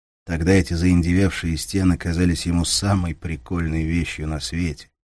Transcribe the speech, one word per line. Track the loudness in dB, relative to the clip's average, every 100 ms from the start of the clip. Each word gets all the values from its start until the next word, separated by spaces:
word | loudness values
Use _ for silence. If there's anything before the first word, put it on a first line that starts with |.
| _ _
Тогда | -6 -2 4
эти | 4 4
заиндевевшие | 2 4 4 4 2 2 0 -4 -4
стены | -4 0 2 2
казались | 0 0 0 0 0
ему | 0
самой | 0 0 0 0 -2
прикольной | -6 -8 -8 -6 -4 -2 -2
вещью | -2 -2 -4 -6 -8
на | -6
свете. | -6 -4 -4 -6 -14 _ _